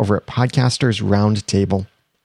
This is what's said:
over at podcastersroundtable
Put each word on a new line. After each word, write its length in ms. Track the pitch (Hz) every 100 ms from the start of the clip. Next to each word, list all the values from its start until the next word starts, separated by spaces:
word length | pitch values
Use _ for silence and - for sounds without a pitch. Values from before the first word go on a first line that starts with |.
over 160 | 101 101
at 100 | -
podcastersroundtable 1600 | - 123 - 127 - 127 104 104 101 107 107 - 101 98 95 98 _ _ _